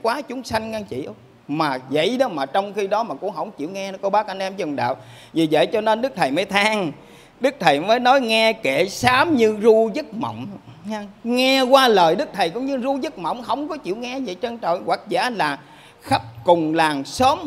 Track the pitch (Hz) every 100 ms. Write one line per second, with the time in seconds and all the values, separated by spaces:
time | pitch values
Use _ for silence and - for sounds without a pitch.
0 | 226 254 233 247 247 226 220 220 196 185
1 | - 214 - - - 147 156 131 131 143
2 | 170 247 262 165 - 196 202 196 196 208
3 | 226 139 175 160 180 190 147 196 196 190
4 | 196 202 214 190 190 196 165 139 120 139
5 | - - - 151 160 151 160 220 220 220
6 | 262 226 147 143 202 196 208 214 170 127
7 | - - - _ - - 175 143 180 240
8 | 247 277 233 226 220 220 - 135 190 -
9 | 247 254 330 285 220 214 226 220 226 208
10 | 302 208 117 110 202 196 - - 202 214
11 | 202 - 226 247 262 269 254 269 262 202
12 | 170 180 302 190 175 196 269 277 247 277
13 | 302 302 165 214 233 247 294 311 160 208
14 | 247 262 247 180 233 233 196 180 - 202
15 | - 170 233 220 151 139 - - - -
16 | - 262 - - - 175 156 165 156 143
17 | 139 - 262 320